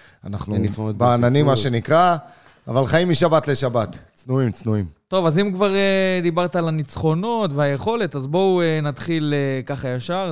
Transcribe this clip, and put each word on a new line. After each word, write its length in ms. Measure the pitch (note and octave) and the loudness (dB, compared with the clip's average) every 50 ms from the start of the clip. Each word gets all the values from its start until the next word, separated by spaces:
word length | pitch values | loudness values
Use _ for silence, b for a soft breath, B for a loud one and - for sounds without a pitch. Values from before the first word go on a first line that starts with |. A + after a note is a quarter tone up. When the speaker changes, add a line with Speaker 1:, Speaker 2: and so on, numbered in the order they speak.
| b b b b - | b b b b -14
Speaker 1:
אנחנו 300 | G2+ G2+ G#2+ - - G#2+ | -10 -10 -8 -6 -4 -2
Speaker 2:
אין 80 | G#2+ | 0
ניצחונות 360 | G#2+ G#2 G2+ - A2 A2 G#2+ G2+ | 0 -2 -2 -4 -6 -6 -2 0
Speaker 1:
בעננים, 480 | A#2+ B2 A#2+ A#2+ A#2+ A#2+ B2+ C#3+ D3 | 2 2 4 4 2 2 4 4 4
מה 60 | C#3 | 4
Speaker 2:
ברציפות. 200 | C3+ A#2 G#2+ C#3 A#2+ | 2 2 0 0 -2
Speaker 1:
שנקרא, 440 | A#2 - - D3+ E3 F3+ F3+ E3+ D#3+ - B B B B B B B B - | -2 0 2 4 4 4 4 2 0 -4 B B B B B B B B -4
אבל 180 | A2+ B2+ C3+ | 0 0 0
חיים 240 | A2 C#3 E3 F3 F3+ | 2 2 2 2 2
משבת 380 | E3 - F3+ E3 D#3 D#3 D3+ D3 | 2 2 4 4 4 2 2 2
לשבת, 520 | C#3 - C#3 B2+ A#2 A#2+ G#2+ F#2+ - - - - _ | -2 -2 -2 -2 0 -2 -2 -2 -6 -12 -20 -20 _
צנועים, 380 | - - C3 C3 C3+ C3+ A#2 | -18 -8 -4 -2 0 0 0
צנועים. 340 | F#2+ - - A2+ G#2+ G#2 G2 E2+ D2+ _ _ _ | -2 -2 -2 -2 -2 0 -2 -4 -8 _ _ _
Speaker 3:
טוב, 180 | - F#3+ F3+ | -2 0 2
אז 140 | E3 D3 F3 | 2 2 2
אם 120 | G3+ G#3 F#3 | 0 0 0
כבר, 220 | F3+ G#3 G3+ F#3+ | 0 0 2 2
אה, 440 | G3 G3 G3 G3 F#3+ F#3+ F#3 F#3 F#3 E3+ | 2 2 2 2 2 2 0 0 0 0
דיברת 320 | F3 D#3+ E3+ F3 F3 - | 0 0 0 -2 0 0
על 120 | F3+ E3 E3 | -2 -2 0
הניצחונות 840 | D#3 D#3 D3 - - - - D#3+ D#3 E3 F#3+ A#3 A#3 A3+ G#3+ F3+ C#3 | -2 -2 -4 -6 -6 -2 0 0 0 0 0 -2 -2 -2 -2 -2 0
והיכולת, 600 | C#3+ D3 C#3+ C#3+ C3+ - G#3+ A3+ A#3+ G#3+ E3 B2+ | 0 0 0 0 -2 -2 -2 -2 -2 -2 -2 -4
אז 120 | C#3+ C3 C3+ | -6 -6 -2
בואו, 340 | D3+ F3+ F#3+ F#3+ F#3 F3+ | 0 2 2 2 2 2
אה, 200 | F3 E3 D#3 D#3 | 2 2 0 0
נתחיל, 520 | D3+ D3 C#3 - - E3+ E3 D#3+ D3+ D3 D3 | -2 -4 -4 -6 -4 -4 -2 -2 0 0 0
אה, 280 | C#3+ C#3 C#3 C3+ C3 B2 | 0 0 -2 -2 -4 -6
ככה 220 | - C#3+ C3 C3+ C3 | -6 -8 -6 -6 -4
ישר. 380 | B2+ B2+ A#2 - F3 F#3 G3 F3+ | -6 -6 -4 -4 -4 -4 -4 -4